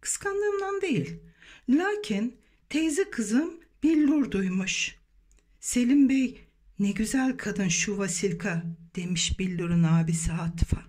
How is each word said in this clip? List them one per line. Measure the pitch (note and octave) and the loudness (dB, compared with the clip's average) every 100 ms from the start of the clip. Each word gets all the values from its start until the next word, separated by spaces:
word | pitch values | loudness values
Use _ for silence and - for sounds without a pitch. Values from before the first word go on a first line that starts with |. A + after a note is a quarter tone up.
Kıskandığımdan | - - G4+ G4 G#4 G4+ G4 G4 | -6 -6 -4 -2 -2 -2 -4 -4
değil, | F#4+ A3+ - - - _ - - - | -2 -2 -2 -8 -18 _ -20 -20 0
lakin | C4+ F#4+ G#4 G#4 G3+ A#3 - _ _ _ | 2 2 -4 -4 -2 -4 -6 _ _ _
teyze | D4 D#4+ D4 F#4+ | -2 0 0 -2
kızım | - G3+ A3+ E4 E4+ _ _ | -2 0 0 0 -6 _ _
billur | D4+ D#4+ D4 D4+ C4 | 2 4 4 4 2
duymuş. | G3 F#3+ F#3 F#3+ - - - _ _ _ _ _ _ | 0 0 -2 -2 -4 -6 -8 _ _ _ _ _ _
"Selim | - - A#3+ C#4+ C4+ | -4 0 4 6 6
Bey, | C4+ C4 - - _ _ _ | 4 0 -4 -20 _ _ _
ne | G3+ | -2
güzel | G3+ A3 C4+ C4 - | 0 0 0 0 -2
kadın | G3+ F3+ F#3+ | -4 -2 0
şu | E3 - G3+ | 0 -2 -2
Vasilka," | G3 - G3+ E3+ G#3 E3+ E3+ E3 - - | -2 -2 -2 -2 -4 -4 -4 -10 -12 -10
demiş | F3+ F3 - - | -4 -2 -2 -2
billurun | F#3 F3 E3+ E3+ | -2 -2 0 4
abisi | E3 E3 E3 E3 - | 4 4 2 0 -2
Hatıf'a. | E3 E3+ - - - | -4 -6 -2 0 0